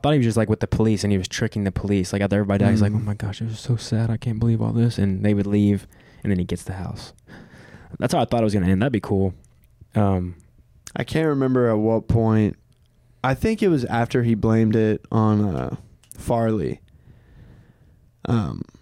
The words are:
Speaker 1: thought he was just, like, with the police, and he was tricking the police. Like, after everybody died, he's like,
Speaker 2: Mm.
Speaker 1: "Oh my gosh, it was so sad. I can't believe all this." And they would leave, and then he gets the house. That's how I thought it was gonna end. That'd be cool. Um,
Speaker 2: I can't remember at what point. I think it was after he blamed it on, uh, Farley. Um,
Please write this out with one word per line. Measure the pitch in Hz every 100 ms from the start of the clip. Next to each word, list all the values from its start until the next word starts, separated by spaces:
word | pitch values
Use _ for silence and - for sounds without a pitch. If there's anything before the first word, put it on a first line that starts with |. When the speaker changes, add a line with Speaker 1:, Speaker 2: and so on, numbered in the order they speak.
Speaker 1:
thought | 143
he | 151
was | 113
just, | 113
like, | 107
with | 107
the | -
police, | - 110 104
and | 104
he | 98
was | 92
tricking | - 113 107
the | 98
police. | - 101 101 90
Like, | 101
after | 101 101
everybody | 101 101
died, | 101
he's | 107
like, | 104
Speaker 2:
Mm. | 107
Speaker 1:
"Oh |
my | 104
gosh, | 104 104 98
it | 113
was | 110
so | - 117
sad. | - 110 113
I | 110
can't | 123 110
believe | 117 113
all | 110
this." | 113 117 -
And | 98 95
they | 104
would | 101 98
leave, | 104 101 101 - - - -
and | 101
then | 92
he |
gets | 90 87
the | -
house. | 95 90 - - - - - - - - - - -
That's | 127
how | 165
I |
thought | 117 120
it |
was | 110
gonna | 101 90
end. | 95
That'd | 135
be | 110
cool. | - 98 98 - - _ _ _ -
Um, | 110 101 95 90 87 _ _ _ _ -
Speaker 2:
I | -
can't | 127 156 160
remember | 143 131 127 120
at | 107
what | 110 113 -
point. | 117 110 110 104 - _ _ _ _ _ _
I | 131
think | 131 220 220
it | 202
was | 151 120
after | 117 117 131
he | 117
blamed | 110 110 113 110 110
it | 107 107 -
on, | 113 107 104
uh, | 104 71 64 - - - _ -
Farley. | - 117 113 110 65 64 _ - - - _ - - - - _ _ _ _ _ -
Um, | 117 80 50 - -